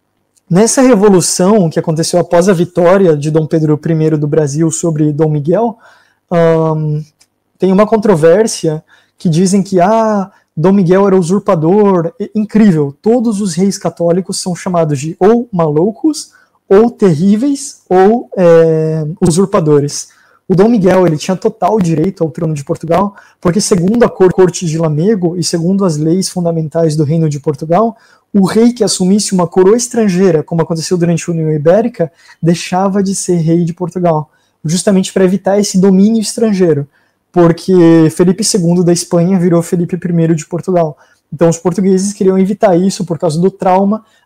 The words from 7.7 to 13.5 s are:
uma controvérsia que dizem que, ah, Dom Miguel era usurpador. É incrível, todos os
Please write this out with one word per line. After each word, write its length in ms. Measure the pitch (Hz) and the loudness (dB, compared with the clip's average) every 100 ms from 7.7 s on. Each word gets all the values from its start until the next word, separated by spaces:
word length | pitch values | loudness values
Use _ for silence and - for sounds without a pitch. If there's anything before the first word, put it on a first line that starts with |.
uma 160 | 190 214 | 2 2
controvérsia 960 | 220 214 165 165 190 226 - 160 156 - _ _ _ | 0 0 2 4 4 0 -4 -6 -6 -10 _ _ _
que 120 | 185 | -2
dizem 340 | 156 190 202 | 0 2 0
que, 160 | 175 185 | 0 0
ah, 500 | 180 226 220 208 185 _ _ | 2 2 0 -2 -4 _ _
Dom 180 | - 175 | -2 0
Miguel 340 | 202 175 185 202 | 2 2 2 2
era 100 | 190 | 2
usurpador. 960 | 165 202 202 175 160 208 202 180 165 - | 0 -2 0 0 2 2 2 0 -2 -8
É 100 | 202 | -6
incrível, 600 | 214 214 214 220 156 143 143 | -6 -2 2 4 2 -2 -4
todos 400 | 214 247 233 196 | 0 0 0 -4
os 140 | 208 | -4